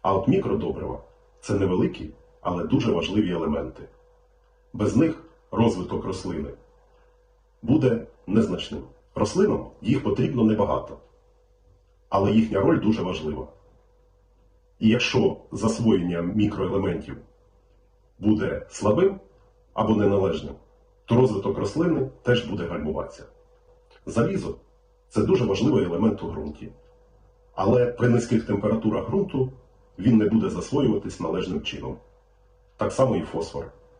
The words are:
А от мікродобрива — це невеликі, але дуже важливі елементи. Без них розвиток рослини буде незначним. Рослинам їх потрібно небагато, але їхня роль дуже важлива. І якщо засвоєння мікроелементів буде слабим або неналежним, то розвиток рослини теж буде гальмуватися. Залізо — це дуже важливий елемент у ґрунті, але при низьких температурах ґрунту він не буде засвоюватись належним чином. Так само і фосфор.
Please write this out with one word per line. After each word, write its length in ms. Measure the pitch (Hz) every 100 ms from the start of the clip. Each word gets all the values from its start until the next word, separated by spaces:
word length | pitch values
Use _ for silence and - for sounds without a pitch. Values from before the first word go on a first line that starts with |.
А 120 | 92
от 140 | 95 -
мікродобрива — 720 | 190 - - - - 80 - - _ _ _
це 120 | -
невеликі, 560 | 104 95 90 - - - - _ _
але 220 | - 87
дуже 280 | - - 113
важливі 400 | - - 104 90
елементи. 580 | 87 80 71 64 - - - _ _ _ _ _ _ _
Без 220 | - 101 117
них 280 | 160 - - _ _
розвиток 540 | - 113 92 87 - 101
рослини 440 | 92 90 80 71 - _ _ _ _ _ _ _ _ _ _
буде 460 | 113 147 127 113 - _ -
незначним. 560 | 107 110 87 - - - - _ -
Рослинам 520 | 107 180 208 117 - -
їх 220 | - 131
потрібно 400 | 110 113 127 120
небагато, 540 | 110 107 101 - - - _ _ _ _ _ _ _ _ _ _ _
але 220 | 98 98
їхня 280 | 110 113 98
роль 200 | 135 -
дуже 220 | 104 113
важлива. 460 | - - 78 - - - _ _ _ _ _ _ _ _ _ _ _ _
І 100 | 110
якщо 480 | - - 98 - - -
засвоєння 720 | - 110 - 113 95 87 85
мікроелементів 960 | 87 104 104 - 92 98 95 80 73 - - _ _ _ _ _ _ _ _ _
буде 460 | 104 104 92 - -
слабим 500 | - 131 - 196 196 - _ _ _ _
або 220 | - 110 104
неналежним, 600 | 98 98 90 73 69 - _ _ _ _ -
то 100 | 117
розвиток 420 | 127 98 98 98
рослини 520 | 104 151 175 139 131 -
теж 240 | - 120 -
буде 220 | 90 85
гальмуватися. 560 | - 76 80 - - - _ _ _ _ _ _ _ -
Залізо — 500 | 95 - 196 - - _ _ _ _ _
це 140 | -
дуже 220 | 80 - 107
важливий 400 | 98 127 - -
елемент 380 | - 110 -
у 40 | -
ґрунті, 420 | - 73 - - - _ _ _ _ _ _ _ -
але 300 | 95 123 120
при 240 | - 120
низьких 360 | 117 - 110 -
температурах 640 | 98 107 113 110 110 -
ґрунту 440 | 190 - 135 127 - - _ _ -
він 180 | 101 110
не 80 | 104
буде 240 | 110 95
засвоюватись 720 | - - - 107 101 - -
належним 420 | - 87 92 -
чином. 360 | - - - - _ _ _ _ _ _ _ _
Так 140 | -
само 240 | - 127 98
і 60 |
фосфор. 500 | 80 82 - 71 - - _ _